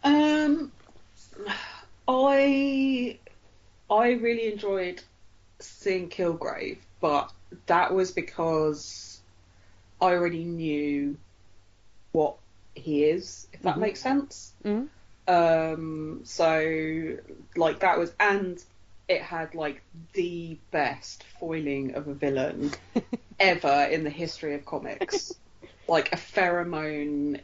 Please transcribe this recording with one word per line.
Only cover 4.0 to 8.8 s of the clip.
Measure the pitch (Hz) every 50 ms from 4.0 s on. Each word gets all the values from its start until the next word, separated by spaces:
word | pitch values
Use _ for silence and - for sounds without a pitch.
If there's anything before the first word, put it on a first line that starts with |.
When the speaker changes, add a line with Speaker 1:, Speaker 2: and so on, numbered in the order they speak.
| 240 240
Speaker 1:
really | 247 233 226 233 233 226 226 220
enjoyed | 208 208 208 202 196 190 185 180 180 - - _ _ _ - - - - - - _ _
seeing | - - - - - 202 190 185 180 175
Kilgrave, | - - 185 170 165 165 - - - - - 98 - - - - - -
but | - 160 147 143 147 - - - - - - - -
that | - 175 175 180 - 185
was | 190 185 185
because | - 185 170 - - - 165 165 160 156 156 156 151 147